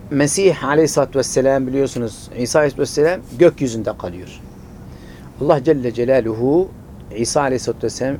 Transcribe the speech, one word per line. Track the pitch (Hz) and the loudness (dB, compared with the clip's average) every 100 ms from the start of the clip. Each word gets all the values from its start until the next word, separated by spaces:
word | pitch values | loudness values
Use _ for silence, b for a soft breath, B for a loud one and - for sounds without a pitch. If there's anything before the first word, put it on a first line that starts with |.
| - | -4
Mesih | 139 147 196 190 156 | 0 0 4 2 2
Aleyhisselatü | 131 147 151 151 135 135 | 2 4 4 2 0 0
Vesselam | 123 143 131 135 127 | 0 2 2 2 0
biliyorsunuz, | 135 135 131 117 - - - | 0 -2 -2 -6 -8 -14 -6
İsa | 123 156 | 0 2
Aleyhisselatü | 147 131 | 2 0
Vesselam | 143 - 156 180 - 123 | -2 2 2 0 -6 4
gökyüzünde | 170 - 131 113 104 104 | 4 4 -4 -2 -6 -6
kalıyor. | 90 90 92 - - - - - - B B B B - | -10 -12 -16 -18 -20 -20 -20 -20 -20 B B B B -4
Allah | 147 151 | 2 2
Celle | 139 147 120 | 4 0 0
Celaluhu | 110 120 131 113 110 127 160 190 - - - - 104 | -2 2 2 0 -2 0 0 0 -8 -20 -20 -14 -6
İsa | 117 151 | -2 0
Aleyhisselatü | 139 127 - 113 | 0 -2 -4 -4
Vesselam | 113 - 131 139 | -6 -4 -6 -6